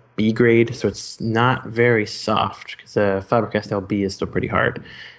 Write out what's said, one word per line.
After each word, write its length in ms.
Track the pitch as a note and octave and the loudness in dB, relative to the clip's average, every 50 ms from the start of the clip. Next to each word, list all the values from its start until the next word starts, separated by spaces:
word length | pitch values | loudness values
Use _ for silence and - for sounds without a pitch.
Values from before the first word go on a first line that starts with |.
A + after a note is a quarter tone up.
| _ _ _ - | _ _ _ -2
B 160 | G#2+ A2 A2+ | 0 2 2
grade, 420 | A#2 B2 A#2 A#2 A#2 A#2 A#2+ B2 | 4 6 6 6 6 4 2 0
so 120 | - - G#2 | -2 -4 -4
it's 300 | F#2+ - - - - - | -4 -4 -8 -12 -10 -6
not 460 | - A2+ A2 A2+ A#2+ B2+ B2+ - - A2 | -4 -2 2 2 4 2 2 0 -4 -4
very 380 | A2 A#2 A#2+ A#2+ A#2+ A2 G#2 | 0 2 4 4 4 2 0
soft, 720 | G#2+ - - - F3+ - D3+ - - - - - - - - | -2 -6 -6 -2 0 0 0 0 -2 -4 -10 -16 -18 -18 -18
'cause, 200 | - - - A2+ | -12 -4 0 0
uh, 240 | G#2 G2+ G2 F#2+ | 2 2 0 -2
Faber-Castell 580 | G2 - B2 A#2 G#2 G#2 - G#2+ G#2 - G#2+ G2+ | -2 0 0 0 0 0 -2 -4 -2 -2 -4 -4
B 220 | F#2+ G2 G#2+ G2+ G2 | -2 -2 -2 0 0
is 100 | F#2+ - | -2 -2
still 120 | - - - | -4 -6 -4
pretty 200 | - - - - | -4 -4 -2 0
hard. 360 | - F#2 B2 B2 - - - - - - - - - | 0 0 0 0 -2 -4 -10 -16 -18 -20 -20 -20 -20